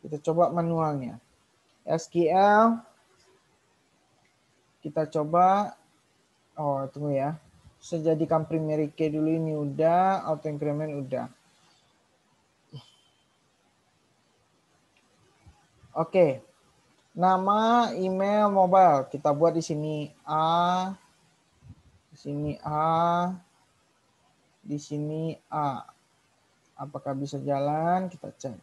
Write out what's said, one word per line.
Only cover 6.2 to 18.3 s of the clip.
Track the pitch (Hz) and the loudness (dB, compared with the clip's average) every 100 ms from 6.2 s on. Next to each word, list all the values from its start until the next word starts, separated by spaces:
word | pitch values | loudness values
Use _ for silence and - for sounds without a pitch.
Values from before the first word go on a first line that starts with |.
| _ _ _ | _ _ _
Oh, | - 147 139 135 | -6 -4 -4 -6
tunggu | 143 147 139 | -8 -4 -2
ya. | 139 160 _ _ - _ | -4 -8 _ _ -20 _
Saya | - 170 156 | -10 -4 0
jadikan | 156 156 160 156 | 0 0 0 0
primary | 160 156 151 147 | -4 -2 -2 -4
key | - 156 | -2 -2
dulu, | 156 156 | 0 0
ini | 165 160 | 0 -2
udah, | 151 147 139 160 175 190 190 - | -4 -6 0 2 4 2 0 -4
auto | 151 156 | -6 -6
increment | 147 151 147 156 | -6 -4 -4 -6
udah. | 143 127 127 120 _ _ _ _ _ _ _ _ _ _ _ _ _ _ 143 - _ _ _ _ _ _ _ _ _ _ _ _ _ _ _ _ _ _ _ _ _ _ _ _ _ - _ _ _ _ | -8 -6 -8 -8 _ _ _ _ _ _ _ _ _ _ _ _ _ _ -20 -20 _ _ _ _ _ _ _ _ _ _ _ _ _ _ _ _ _ _ _ _ _ _ _ _ _ -20 _ _ _ _
Oke. | - 160 190 160 131 - _ _ _ _ _ _ - | -6 0 4 4 2 -12 _ _ _ _ _ _ 0
Nama, | 185 185 190 208 226 240 226 143 | 2 2 2 2 4 2 2 -2
email, | 185 185 196 | -4 -2 0